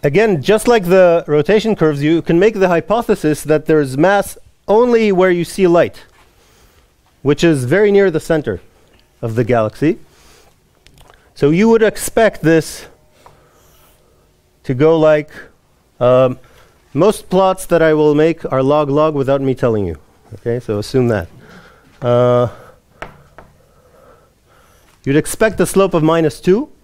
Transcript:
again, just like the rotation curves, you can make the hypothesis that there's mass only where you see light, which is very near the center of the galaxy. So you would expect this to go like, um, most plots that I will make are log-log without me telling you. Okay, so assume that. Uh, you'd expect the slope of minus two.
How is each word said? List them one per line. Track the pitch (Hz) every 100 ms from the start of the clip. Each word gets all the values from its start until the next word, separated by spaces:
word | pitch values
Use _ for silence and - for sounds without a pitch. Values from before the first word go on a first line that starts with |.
again, | 147 147 220 175
just | 123 208 -
like | 240
the | 175 185 180 170 -
rotation | 151 147 208 220 202
curves, | 156 143
you | 147 165
can | - 170
make | 208
the | 214 185
hypothesis | 170 - 214 233 208 156 151
that | 143 151 147
there's | 156 139 131
mass | 175 202 190 - - _ -
only | 208 247 233 220
where | 185 185
you | 180
see | 165 - 185
light, | 170 123 - - _ _ _ _ _ _ _ _ _ _ _
which | 131 147
is | 170 147
very | 123 175 208
near | 196 196
the | 156
center | - 160 139 92 - _ _ _ _ _
of | 117
the | 113
galaxy. | 117 117 110 - 147 - - _ _ _ _ _ _ _ _ _ _ _ _
So | - 143
you | 165 226
would | 226
expect | 214 196 - - 220 -
this | 151 165 147 - - _ _ _ - _ _ _ _ _ _ _ _ _ _ _ _ _
to | -
go | 127 156 165
like, | 156 151 147 - - _ _ _ _ _
um, | 123 127 131 127 - _ _ _ _
most | 131 190 202 -
plots | 185 190 185 -
that | 170
I | 160
will | 156 151
make | 147 160 160 -
are | 131
log-log | 135 151 147 139 156
without | 147 127 139
me | 135
telling | 123 127 110
you. | 95 78 _ _ _
Okay, | 107 120 120
so | - 104
assume | 104 135 120
that. | 107 87 - - - - _ _ _
Uh, | 123 123 123 123 123 - - _ _ _ - - _ - - _ _ _ _ _ _ _ _ _ _ _ _ _ _ _
you'd | - 143
expect | - - 220 180
the | 180
slope | 190 190
of | 180
minus | 156 165 156 -
two. | - 196 294 _